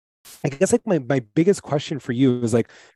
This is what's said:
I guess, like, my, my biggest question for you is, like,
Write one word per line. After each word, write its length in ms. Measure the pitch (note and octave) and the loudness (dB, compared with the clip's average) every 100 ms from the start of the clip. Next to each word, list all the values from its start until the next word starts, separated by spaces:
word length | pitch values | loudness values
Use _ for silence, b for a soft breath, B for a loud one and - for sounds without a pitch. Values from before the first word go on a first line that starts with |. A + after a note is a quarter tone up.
| _ _ - - | _ _ -20 -8
I 60 | C#3 | -8
guess, 220 | C3 F#3+ | -2 0
like, 140 | A#3+ G#3+ | 0 0
my, 140 | E3 | -2
my 200 | A#2+ C#3 A2+ | -2 -4 -2
biggest 300 | D#3 E3+ G3 | 0 2 0
question 340 | - D3 - C#3 | -2 -4 -4 -8
for 120 | - | -6
you 300 | A#2+ C3+ B2 | 2 2 2
is, 100 | A#2 | 0
like, 160 | A#2 - b b | 0 -2 b b